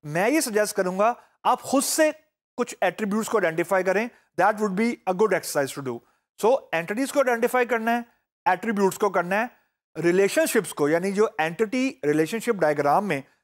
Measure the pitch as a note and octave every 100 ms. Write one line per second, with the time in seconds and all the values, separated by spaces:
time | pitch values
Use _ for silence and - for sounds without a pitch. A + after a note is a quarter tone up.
0 | D3 D#3 G#3+ D#4 C4 G#3 G#3 - F#3 F#3
1 | G#3+ A#3+ - _ G#3 A#3+ - C4+ - -
2 | D#4 D4+ _ _ _ - A#3+ - F#3 F3
3 | G#3+ G#3+ G#3+ A3 E3+ D#3+ E3 F#3+ F#3 F#3
4 | A#3+ - _ - F#3+ G#3+ G#3+ F#3 A#3 -
5 | - F#3 G#3+ F3 - D3+ C#3 - C3+ A#2+
6 | _ _ _ - G#3 C4+ - E3 E3+ G#3+
7 | C4+ C#4+ B3 A#3 A#3+ B3+ A#3+ A#3 A3+ A#3+
8 | A#3+ _ _ _ - F3+ G#3+ G#3 G3 -
9 | G#3 F#3 F3 G3+ A#3+ _ _ _ _ -
10 | E3+ F3+ G3 D#4 D#4+ A#3 E3+ - D3 E3
11 | G3 G3 G#3+ - D#3+ E3+ A3 B3+ C4 -
12 | D3 D3+ D#3+ A3+ A#3 G#3 D#3 D3 C#3+ D#3+
13 | G3+ C#3+ - _